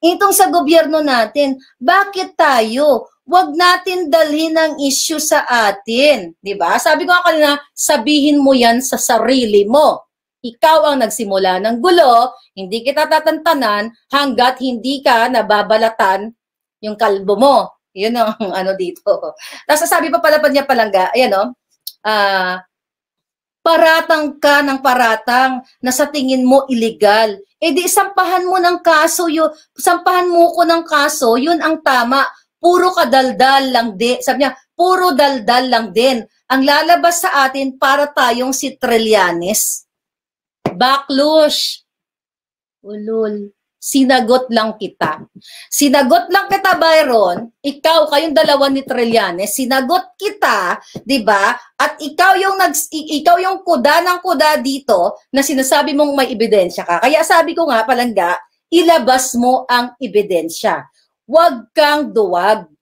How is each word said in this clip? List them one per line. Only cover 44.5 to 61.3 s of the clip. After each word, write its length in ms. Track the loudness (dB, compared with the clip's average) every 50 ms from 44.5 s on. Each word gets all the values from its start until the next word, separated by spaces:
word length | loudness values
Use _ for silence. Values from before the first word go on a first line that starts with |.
| -2
lang 240 | -2 -2 -2 -6 -8
kita. 480 | -12 -14 -8 _ -6 -6 -6 -8 -12 _ _ -20 _ -20 -20 -20 -20
Sinagot 640 | -12 -4 0 0 2 2 2 2 4 2 2 0 0
lang 160 | -2 -2 -2
kita, 320 | 0 -4 -2 0 0 0 2
Byron. 720 | 2 2 4 4 2 4 2 2 2 2 0 -4 -8 -14 _ _
Ikaw, 480 | _ -10 -10 -2 _ 2 2 2 2 2 0
kayong 160 | -2 0 0
dalawa 400 | 2 2 2 2 2 2 2 0
ni 160 | 0 -2 -4
Trillanes, 720 | -6 -4 -4 -2 0 0 0 -2 -2 -4 -6 -6 -6 -6 -6
sinagot 560 | -4 -2 -2 -2 0 0 -2 -2 -2 -6 _
kita, 640 | _ -10 -10 -6 -4 -2 0 0 0 -2 -4 -6 -6 -10 -18 -20 -18 -6
di 160 | -4 -4 -2
ba? 320 | 0 0 0 2 2 0 -2 -4 -10 _ _
At 240 | _ -4 -4 -4 -8
ikaw 400 | -14 -14 -2 0 2 2 4 2
yung 240 | 2 -2 0 0 0
nags-, 240 | -2 -2 -4 -8 -8 -10
i-, 240 | -12 -8 -6 -6 -2
ikaw 240 | 2 2 2 2 2
yung 240 | -2 -4 -4 -2
kuda 400 | -2 -2 0 2 2 2 2 2
ng 160 | 0 -2 -2 -2
kuda 400 | -4 0 2 2 2 2 0 -2
dito 560 | -4 -6 -6 -2 0 0 2 2 0 -4 -8 _ _ -2
na 80 | -2 -2
sinasabi 560 | 0 -2 -2 0 2 2 0 0 0 0 0
mong 160 | 0 0 0
may 160 | -2 -2 -2
ebidensya 560 | -2 -4 -2 2 2 2 2 0 -2 -8 -6
ka. 160 | -4 -2 0 0
Kaya 240 | 2 2 2 2
sabi 320 | 2 2 2 2 2 0 -4
ko 80 | -2
nga, 160 | 0 0 -2 0
palangga, 560 | 0 0 0 0 -2 0 -2 -2 -2 -2 -4 -8 _ _ _ _ _
ilabas 640 | 0 2 4 4 4 4 4 2 2 2 0 -2 -4
mo 320 | -2 0 0 0 0 -2
ang 320 | 0 0 0 0 -2 -8 _
ebidensya. 880 | -12 -2 -2 -2 -2 0 -2 -4 -4 -4 -10 -4 -4 -4 -4 -4 -8 _ _ _ _ _ _ _ _
Huwag 480 | _